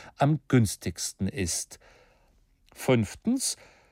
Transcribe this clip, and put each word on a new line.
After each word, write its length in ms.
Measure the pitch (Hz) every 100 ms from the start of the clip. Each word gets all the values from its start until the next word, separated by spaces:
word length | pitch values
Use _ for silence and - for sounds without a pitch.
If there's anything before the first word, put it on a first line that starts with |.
| - -
am 240 | 143 156 -
günstigsten 800 | 127 104 - 92 - - - 95
ist? 500 | 107 87 - - - _ - _ _ _ _ _ _ _
Fünftens, 800 | - - 123 101 - - 262 - - - _ _